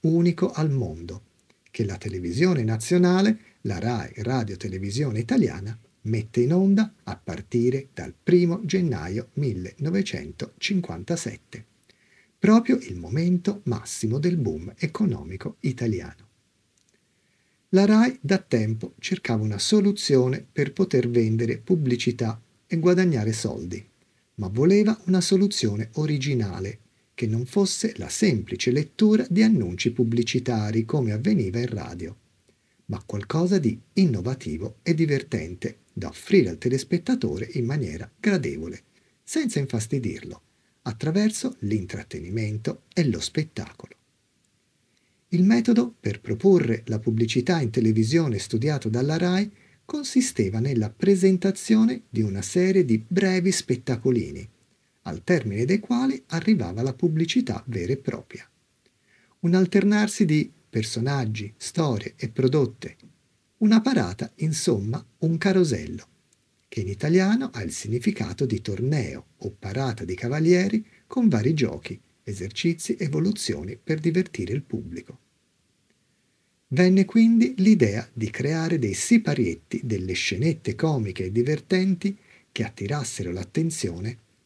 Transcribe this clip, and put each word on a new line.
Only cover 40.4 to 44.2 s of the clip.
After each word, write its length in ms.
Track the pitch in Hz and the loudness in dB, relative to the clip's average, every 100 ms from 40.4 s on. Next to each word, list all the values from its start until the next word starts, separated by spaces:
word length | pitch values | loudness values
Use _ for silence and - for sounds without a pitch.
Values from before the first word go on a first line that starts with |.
| _ _ _ _ | _ _ _ _
attraverso 720 | - 107 151 185 214 214 254 - | -10 -6 -2 0 0 0 -6 -6
l'intrattenimento 1300 | 101 104 92 92 - 76 85 110 107 107 - - _ - | -4 -4 -4 -10 -10 -12 -6 -4 -4 -4 -6 -8 _ 0
e 120 | 147 | 0
lo 120 | 92 | 0
spettacolo. 760 | - - 151 - - - - _ _ _ | -4 -4 -6 -8 -12 -14 -20 _ _ _